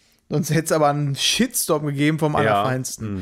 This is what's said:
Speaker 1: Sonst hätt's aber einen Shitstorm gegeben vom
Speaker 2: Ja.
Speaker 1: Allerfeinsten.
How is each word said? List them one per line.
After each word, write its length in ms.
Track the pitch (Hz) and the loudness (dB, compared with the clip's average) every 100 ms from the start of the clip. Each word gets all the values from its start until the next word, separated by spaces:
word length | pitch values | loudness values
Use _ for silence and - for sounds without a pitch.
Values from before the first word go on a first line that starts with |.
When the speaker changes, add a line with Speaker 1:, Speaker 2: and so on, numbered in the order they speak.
| _ _ - | _ _ -4
Speaker 1:
Sonst 200 | 147 147 | -2 0
hätt's 220 | 156 160 | 0 2
aber 160 | 160 147 | 2 2
einen 260 | 147 143 139 | 2 -2 -2
Shitstorm 720 | - - 254 - - 151 147 | -2 0 0 0 0 0 0
gegeben 320 | 143 147 156 | 0 0 2
vom 160 | 156 | 0
Speaker 2:
Ja. 60 | 151 | 2
Speaker 1:
Allerfeinsten. 760 | 110 101 120 131 131 - 110 98 | 2 2 0 -2 -6 -8 -8 -6